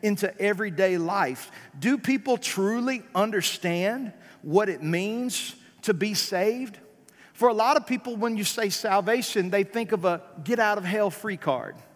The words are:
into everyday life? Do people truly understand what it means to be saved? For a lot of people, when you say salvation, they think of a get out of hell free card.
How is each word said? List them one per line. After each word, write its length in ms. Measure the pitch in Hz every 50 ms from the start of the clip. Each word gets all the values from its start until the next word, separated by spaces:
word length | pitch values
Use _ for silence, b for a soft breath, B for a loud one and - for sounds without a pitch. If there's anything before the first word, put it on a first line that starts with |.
into 380 | - 214 208 - 208 185 - -
everyday 560 | 190 202 208 180 214 208 165 147 190 190 185
life? 540 | 175 165 170 196 202 180 127 131 - - - B B B B B
Do 200 | 139 139 226 277
people 400 | 262 - - 262 254 - 269 247
truly 680 | 208 - - - 190 190 202 226 240 240 262 262 240 185 - -
understand 1000 | 180 202 220 214 196 165 - - - - 175 170 175 180 202 233 262 262 214 - B B B B B
what 280 | B 160 151 196 214 190
it 120 | 175 135
means 720 | 156 151 170 170 190 208 220 240 247 247 - - - - - - B B B B
to 120 | - - 214
be 200 | 156 185 214 208
saved? 640 | - - - 202 180 190 214 226 247 262 233 202 - - - - _ _ B B B B B B
For 160 | - 226 247
a 40 | 233
lot 220 | 214 220 247 294
of 100 | 302 226
people, 300 | - 254 247 - 247 233
when 220 | 208 220 233 226
you 80 | 208 208
say 240 | - - - 220 202
salvation, 800 | 180 - - 214 190 202 190 196 226 254 233 - - 214 180 185
they 140 | 185 202 190
think 260 | 196 - 233 226 175
of 140 | 220 196 165
a 160 | 185 175 165 - - - - 147
get 140 | 139 240 214
out 180 | 226 208 208
of 80 | 208 185
hell 240 | 175 196 214 208 196
free 260 | 151 - - 214 196
card. 400 | 160 - 156 135 123 113 98 - - - - -